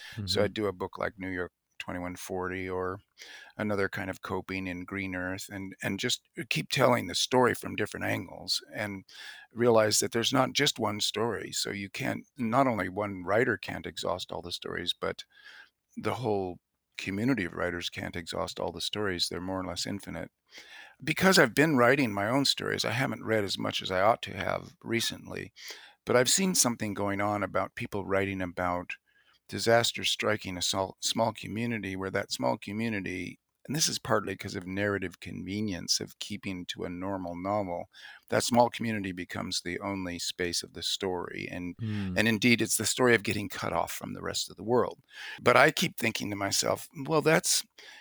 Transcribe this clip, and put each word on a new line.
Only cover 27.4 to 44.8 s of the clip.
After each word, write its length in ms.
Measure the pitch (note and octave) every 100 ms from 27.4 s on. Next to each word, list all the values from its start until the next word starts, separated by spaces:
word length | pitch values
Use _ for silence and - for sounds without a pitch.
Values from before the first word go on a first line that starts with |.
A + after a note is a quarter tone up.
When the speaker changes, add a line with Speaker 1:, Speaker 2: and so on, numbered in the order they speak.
Speaker 1:
about 320 | G2 F#2+ F#2+ -
people 300 | A#2+ G#2 F2+
writing 360 | G2 G2 F#2+
about 520 | F2+ F2+ F2+ F2+ F2 - _ _ _ _ -
disasters 600 | G#2 A2+ A#2 A2+ - G2
striking 460 | - G#2+ - F#2+ F2+
a 60 |
sol-, 340 | - G2 F#2+ -
small 320 | - A#2 A2+
community 640 | - G2 G#2 A#2+ A2+ G2 F#2+
where 140 | F#2+
that 200 | G2 G2+
small 260 | - B2+ A#2
community, 800 | - G#2+ A#2 G#2 F#2 F#2 F2+ - _ _ -
and 80 | D3
this 140 | C#3
is 100 | A#2
partly 360 | - A2 F#2+ G2
'cause 200 | G2+ G#2+
of 100 | F2+
narrative 540 | F#2+ G#2 G2 F#2 -
convenience 800 | F#2 F#2+ F2+ G#2 G#2+ F2 F#2+ -
of 180 | G2+ -
keeping 460 | - G#2 G2+ F2+ F2+
to 180 | -
a 60 | F2+
normal 460 | F2 F#2+ G2 F2 F2
novel, 540 | F#2 G#2 F#2+ F2 - - - - -
that 140 | A2
small 260 | - A#2+ A#2+
community 420 | - A#2 G#2+ G2
becomes 500 | F2+ F2+ G2+ F#2+ -
the 160 | F2 F2
only 380 | G2+ G2 F2+ E2+
space 460 | - - F2 E2
of 100 | -
the 80 | E2+
story. 680 | - - G2 F2+ F2 G1+ -
And, 240 | F2 F2 -
Speaker 2:
Hmm. 380 | A2 G#2 G2 F#2
Speaker 1:
and 100 | A2
indeed, 320 | G#2+ A#2+ A2+
it's 160 | A2+ -
the 80 | G#2+
story 280 | - B2+
of 100 | A2+
getting 260 | G#2 A2+ G2+
cut 240 | - G#2+
off 180 | E2+ -
from 220 | - -
the 80 | F#2
rest 280 | F2+ - -
of 60 | F2+
the 80 |
world. 360 | G#2 B2